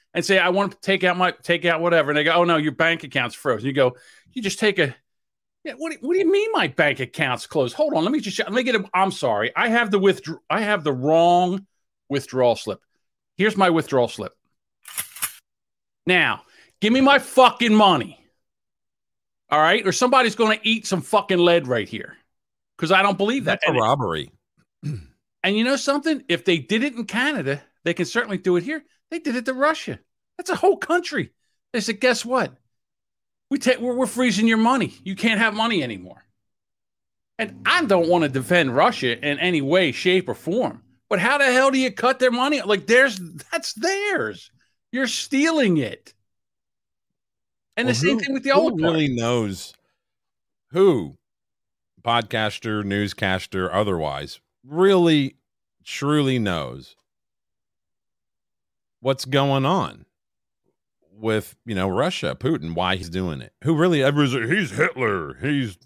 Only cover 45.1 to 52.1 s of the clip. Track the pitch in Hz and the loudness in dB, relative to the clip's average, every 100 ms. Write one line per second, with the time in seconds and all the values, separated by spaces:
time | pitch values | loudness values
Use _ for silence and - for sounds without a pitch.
45.1 | - - 269 320 311 226 160 110 - - | -4 -4 0 0 2 2 2 -2 -8 -20
46.1 | _ _ _ _ _ _ _ _ _ _ | _ _ _ _ _ _ _ _ _ _
47.1 | _ _ _ _ _ _ - 247 120 165 | _ _ _ _ _ _ -4 -2 0 0
48.1 | 226 277 269 269 277 320 180 170 160 147 | 0 -2 -4 0 2 2 0 0 0 0
49.1 | 120 117 120 104 92 - - _ _ _ | -2 0 0 -2 -6 -12 -20 _ _ _
50.1 | _ _ _ _ _ _ 175 196 131 76 | _ _ _ _ _ _ 2 4 2 -2
51.1 | - _ _ _ _ _ _ _ _ 117 | -12 _ _ _ _ _ _ _ _ -2